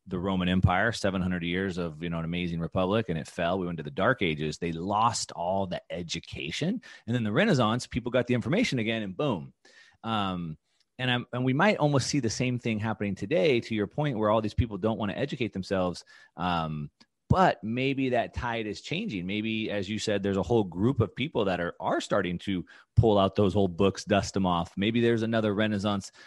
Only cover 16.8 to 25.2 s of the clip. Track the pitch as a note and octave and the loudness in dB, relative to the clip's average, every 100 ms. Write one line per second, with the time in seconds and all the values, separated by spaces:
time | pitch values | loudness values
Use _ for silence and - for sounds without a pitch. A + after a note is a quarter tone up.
16.8 | D2 _ _ _ - F#3 F3 - G#2+ A#2+ | -8 _ _ _ 2 4 4 2 -4 -2
17.8 | C3+ C3+ C3 A#2+ F#2 - A#2+ A#2 G#2+ G2 | 0 0 0 0 0 -4 -4 -4 -6 -8
18.8 | - E3 A3+ G2 F2+ G#2 A2 A2 G2+ G2+ | -8 -6 -4 -4 -4 -2 -2 -2 -2 -4
19.8 | F#2+ G#2+ - G2+ G2 G2 E2+ A#2 F#2+ F2 | -4 -4 -2 0 0 0 2 2 2 0
20.8 | A#2 C#3+ G2+ - C#3+ B2 F#2+ F2 E2+ - | 0 2 0 -2 -4 0 0 0 -2 -4
21.8 | G#2+ E4 - G#2 F2+ F2 - F#2 - - | -2 -2 0 0 0 -4 -2 -4 -4 -14
22.8 | _ - A2 G2+ G2 - G2+ G#2 G2 E2 | _ 4 6 6 4 4 4 4 2 2
23.8 | G2 - - G2 - G2+ F#2 E2+ F2 - | 2 2 2 2 2 0 2 0 -2 -2
24.8 | G#2 A#2 A#2 A#2 | 0 2 2 2